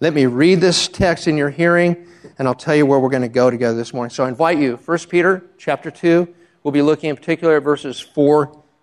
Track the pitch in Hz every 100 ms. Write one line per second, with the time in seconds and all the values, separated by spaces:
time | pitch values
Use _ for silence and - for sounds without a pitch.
0 | 160 151 131 120 160 185 180 170 - -
1 | 190 165 - 151 143 135 170 175 175 175
2 | - - - - 131 123 - 151 143 139
3 | 131 131 123 123 123 120 120 113 117 131
4 | 120 - 131 123 165 170 139 120 - 170
5 | - 175 175 185 - _ - 139 160 -
6 | 175 170 175 - _ _ 147 143 143 151
7 | 160 139 - 160 165 151 139 143 147 117
8 | - - 143 151 143 - _ _